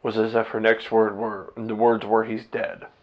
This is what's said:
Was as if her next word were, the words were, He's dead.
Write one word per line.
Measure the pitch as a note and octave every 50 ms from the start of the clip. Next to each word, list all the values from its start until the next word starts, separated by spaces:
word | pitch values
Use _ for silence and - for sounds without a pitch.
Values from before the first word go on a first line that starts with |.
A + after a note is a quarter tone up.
| _
Was | B2+ G#2+
as | A2 A2 A2+ A2+
if | A#2 A2 -
her | - A2
next | A2 A2 A2+ A2 - -
word | A#2 A2+ A2 G#2+ G2+
were, | G2 A2+ A2+ G#2 G2 F#2+ F#2+ -
the | - A2+ A2+ A2+
words | G#2+ A2 A#2+ A#2 A2+ A#2
were, | G#2 G#2+ A2+ A2
He's | A2+ A2 A2 -
dead. | _ - A#2 A2+ - F#2 - - - _ _